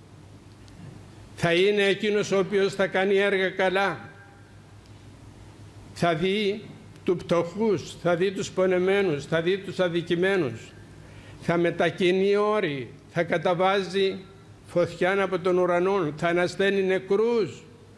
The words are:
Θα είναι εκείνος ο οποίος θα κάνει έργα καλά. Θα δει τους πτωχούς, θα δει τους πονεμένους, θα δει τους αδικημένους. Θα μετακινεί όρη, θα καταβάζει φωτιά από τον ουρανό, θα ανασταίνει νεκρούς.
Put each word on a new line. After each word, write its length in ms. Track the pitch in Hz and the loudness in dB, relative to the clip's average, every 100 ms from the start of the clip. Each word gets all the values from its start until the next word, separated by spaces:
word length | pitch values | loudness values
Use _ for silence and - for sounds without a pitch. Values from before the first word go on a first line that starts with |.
| - - - - - - - - - - - - - - | -20 -20 -20 -20 -20 -20 -20 -20 -18 -18 -20 -20 -20 -4
Θα 180 | 170 | 2
είναι 280 | 170 196 208 | 4 4 4
εκείνος 500 | 196 190 214 208 190 | 2 2 0 0 2
ο 60 | 196 | 0
οποίος 360 | 180 196 196 | 2 0 0
θα 120 | 196 190 | 0 0
κάνει 300 | 185 190 196 | 2 2 4
έργα 320 | 202 190 185 | 4 2 0
καλά. 580 | 165 190 190 196 123 104 - - - - - - - - - - - - - - - - - - | 0 2 2 0 -2 -10 -20 -20 -20 -20 -20 -20 -20 -20 -20 -20 -20 -20 -20 -20 -20 -20 -20 -18
Θα 200 | - 170 | -2 0
δει 480 | 160 190 208 196 214 - - - - | 0 0 0 0 -4 -10 -18 -20 -6
τους 120 | - 180 | -2 -2
πτωχούς, 800 | - 170 170 196 226 156 - - | 0 0 0 -2 0 0 -4 -4
θα 140 | 175 170 | -2 0
δει 140 | 196 | 0
τους 180 | 196 175 | -2 -4
πονεμένους, 760 | 185 185 180 185 202 196 143 | 0 2 2 2 2 2 -2
θα 180 | 147 160 | -2 -2
δει 160 | 170 196 | 0 -2
τους 220 | 185 180 | -2 -2
αδικημένους. 920 | 180 170 165 170 190 196 143 113 - - - - - - - - | -2 -2 -2 0 2 2 0 -4 -14 -20 -20 -20 -20 -20 -20 -6
Θα 140 | - 170 | -2 0
μετακινεί 800 | 170 170 170 - 180 190 196 202 | 0 2 0 2 2 2 2 2
όρη, 540 | 208 214 160 139 113 - - | 2 0 -2 -4 -8 -14 -6
θα 100 | 170 | -4
καταβάζει 960 | 165 170 185 170 185 202 175 196 190 190 - - - - - | -2 0 0 2 2 2 0 0 -2 -2 -12 -20 -20 -20 -4
φωτιά 560 | 175 170 - 180 196 | 0 0 0 0 2
από 160 | 190 185 | 0 0
τον 200 | 185 180 | 2 2
ουρανό, 540 | 180 175 185 196 151 151 | 4 2 2 0 -2 -2
θα 120 | 170 | 0
ανασταίνει 540 | 170 180 - 196 196 | 0 0 0 0 2
νεκρούς. 800 | 190 185 190 202 226 233 156 - - - - | 0 0 0 0 2 0 -2 -6 -20 -20 -20